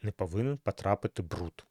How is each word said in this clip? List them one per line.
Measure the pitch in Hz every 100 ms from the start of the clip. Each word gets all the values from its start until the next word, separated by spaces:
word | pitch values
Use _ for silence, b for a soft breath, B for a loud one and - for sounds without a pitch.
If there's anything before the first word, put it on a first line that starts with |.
не | 104
повинен | - 92 92 127 143
потрапити | - - 98 101 107 -
бруд. | 85 87 85 - -